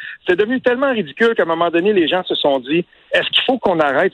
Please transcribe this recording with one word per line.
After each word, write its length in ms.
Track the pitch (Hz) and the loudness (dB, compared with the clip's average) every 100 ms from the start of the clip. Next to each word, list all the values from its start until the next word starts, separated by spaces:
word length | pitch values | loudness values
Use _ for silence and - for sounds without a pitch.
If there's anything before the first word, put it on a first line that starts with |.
| - - - | -16 -8 -2
C'est 80 | 175 | 0
devenu 240 | 214 262 | 0 0
tellement 320 | 247 247 277 | 0 0 0
ridicule 440 | 226 151 - 233 226 | -2 -4 0 2 2
qu'à 80 | |
un 20 | 165 | 0
moment 240 | 165 170 | 0 0
donné, 240 | 170 202 | 0 2
les 140 | 202 151 | 2 2
gens 160 | 185 | -2
se 100 | - | -2
sont 260 | - 147 135 | -2 0 0
dit, « 240 | 123 170 - _ - | -2 -4 -4 _ -6
Est-ce 160 | 175 - | -4 -2
qu'il 140 | - - | -2 0
faut 140 | 262 | 0
qu'on 200 | 208 165 | 0 2
arrête 320 | 143 135 185 | 2 2 0